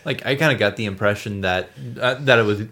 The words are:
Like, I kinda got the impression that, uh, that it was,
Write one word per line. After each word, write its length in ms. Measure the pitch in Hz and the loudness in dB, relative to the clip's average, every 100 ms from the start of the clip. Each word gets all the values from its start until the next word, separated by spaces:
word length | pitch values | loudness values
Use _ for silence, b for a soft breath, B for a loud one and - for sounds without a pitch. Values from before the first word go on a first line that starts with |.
Like, 220 | 151 135 - | -8 -6 -4
I 80 | |
kinda 220 | 139 160 113 | 0 2 2
got 200 | 104 101 | 0 0
the 80 | |
impression 580 | 107 95 101 101 110 101 | -6 0 0 0 -4 -4
that, 280 | 95 92 - - 123 120 | -2 -2 -4 -12 -14 -4
uh, 140 | 123 | -2
that 260 | 131 139 117 | 0 4 4
it 20 | |
was, 200 | 107 104 107 | 4 0 -4